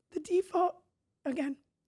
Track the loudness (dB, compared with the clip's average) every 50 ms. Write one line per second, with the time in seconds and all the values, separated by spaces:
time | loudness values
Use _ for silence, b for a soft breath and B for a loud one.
0 | _ _ -8 -8 -4 0 0 0 0 2 0 2 2 2 0 -4 _ _ _ _
1 | _ _ _ _ _ -6 -4 -2 -4 -4 -4 -8 _ _ _ _ _